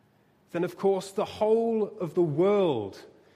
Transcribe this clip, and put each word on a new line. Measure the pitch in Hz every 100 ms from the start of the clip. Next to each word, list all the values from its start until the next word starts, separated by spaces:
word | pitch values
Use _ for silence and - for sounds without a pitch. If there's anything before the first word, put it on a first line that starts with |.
| _ _ _ _ _
then | 170
of | 175 -
course | 196 190 180
the | -
whole | 170 - 214 226 233 220 202 -
of | 170
the | 180
world | 175 143 185 208 180 123 101 - - - _